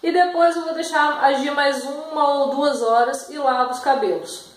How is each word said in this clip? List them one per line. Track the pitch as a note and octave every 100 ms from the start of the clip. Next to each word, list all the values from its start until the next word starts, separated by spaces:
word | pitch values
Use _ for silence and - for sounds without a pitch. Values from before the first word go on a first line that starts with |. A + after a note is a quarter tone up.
E | E4
depois | F4 F4+ E4+ E4+ E4+
eu |
vou | D#4+
deixar | D#4+ E4 D#4 D4 D4
agir | C#4 C#4 C#4+
mais | D4 C#4+ C4
uma | B3+ C#4+ D#4 D#4 C#4+
ou | C#4 C4+
duas | C4+ C#4+ B3
horas | A#3 A3+ A#3+ C4+ -
e | D4
lavo | C4+ B3+ B3
os | B3
cabelos. | C#4+ C4 G#3 E3 - - -